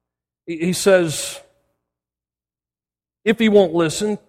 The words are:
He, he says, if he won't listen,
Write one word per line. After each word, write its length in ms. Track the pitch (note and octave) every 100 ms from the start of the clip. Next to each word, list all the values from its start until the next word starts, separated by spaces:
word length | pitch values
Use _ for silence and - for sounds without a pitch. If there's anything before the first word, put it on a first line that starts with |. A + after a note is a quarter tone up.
| _ _ _ _ -
He, 100 | E3+
he 160 | E3+
says, 680 | F3 G3+ F#3 E3 C#3 - - - _ _ _ _ _ _ _ _ _ _ _ _ _ _ _ _ _
if 140 | G#3 A3+
he 100 | A3
won't 280 | G#3 F#3 E3
listen, 420 | E3 D3 G#3+ G#3